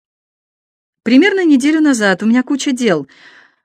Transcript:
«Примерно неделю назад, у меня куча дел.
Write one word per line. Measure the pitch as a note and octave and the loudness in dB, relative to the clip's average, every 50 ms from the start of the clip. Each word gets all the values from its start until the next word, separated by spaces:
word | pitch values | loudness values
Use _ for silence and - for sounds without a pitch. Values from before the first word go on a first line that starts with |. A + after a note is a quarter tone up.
| _ _ _ _ _ _ _ _ _ _ _ _ _ _ _ _ _ _ _ _ | _ _ _ _ _ _ _ _ _ _ _ _ _ _ _ _ _ _ _ _
«Примерно | - A3 B3 C4+ F4+ G4+ F#4+ F#4+ F4+ | -4 0 2 2 4 2 0 0 2
неделю | D#4+ C#4+ A#3+ C4+ D4 D#4 D#4+ | 2 2 2 2 0 0 0
назад, | D4+ C#4+ B3+ A3 G#3 G3 F#3 - | 0 0 0 0 0 -2 -2 -2
у | G#3 | -2
меня | A3 A#3+ B3+ B3 | 0 0 0 0
куча | - C#4+ C4 - D4 | -2 -4 -6 -4 -6
дел. | C4 A#3+ B3 G#3+ E3+ D3+ C3+ - _ - - - - - - _ _ _ _ | -4 -2 -2 -2 -2 -2 -4 -8 _ -20 -20 -20 -20 -20 -20 _ _ _ _